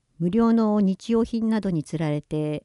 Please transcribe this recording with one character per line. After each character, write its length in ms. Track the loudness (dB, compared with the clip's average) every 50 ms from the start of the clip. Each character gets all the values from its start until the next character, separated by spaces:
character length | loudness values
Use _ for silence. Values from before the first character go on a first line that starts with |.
| _ _ _ -4
無 100 | -2 0
料 220 | 2 2 4 4
の 280 | 4 4 2 2 2 2
日 320 | 2 2 0 -2 -2 0
用 120 | 0 0 0
品 260 | 0 -2 -4 -2 -2
な 100 | -2 -2
ど 100 | -2 -2
に 120 | -2 -4
つ 160 | -4 -4 -6 -4
ら 100 | -2 -2
れ 140 | -2 -4
て 420 | -4 -6 -6 -4 -4 -4 -6 -6